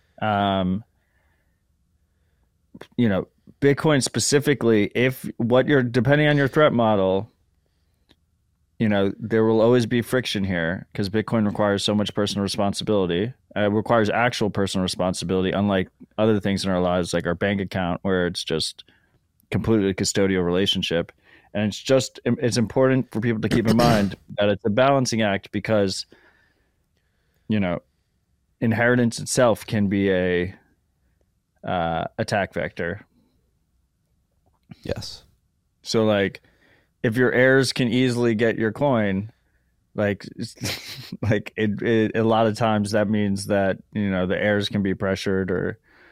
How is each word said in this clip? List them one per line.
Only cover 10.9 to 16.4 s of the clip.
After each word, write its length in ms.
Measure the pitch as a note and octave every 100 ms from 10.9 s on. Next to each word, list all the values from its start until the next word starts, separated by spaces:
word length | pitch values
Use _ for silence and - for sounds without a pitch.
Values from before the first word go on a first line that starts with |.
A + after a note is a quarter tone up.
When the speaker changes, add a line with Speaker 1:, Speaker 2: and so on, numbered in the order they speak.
Speaker 1:
'cause 140 | - G2
Bitcoin 380 | G#2+ G2+ A2+ G#2
requires 380 | - G#2 G2+
so 100 | -
much 180 | G#2 G2
personal 300 | - G2+ G2+
responsibility. 880 | G2 G#2+ G2+ - G2+ G#2 F2+ F2 A2+ - _ G2
Uh, 40 |
it 120 | G#2
requires 380 | G#2+ G2+ A#2 G#2
actual 400 | G#2+ B2 - G#2
personal 320 | G2+ F#2+ G2
responsibility, 720 | F#2 - F2+ F2+ F2+ F#2 F#2
unlike 360 | F#2+ G#2 F#2+ F#2 - - -
other 220 | A2 G#2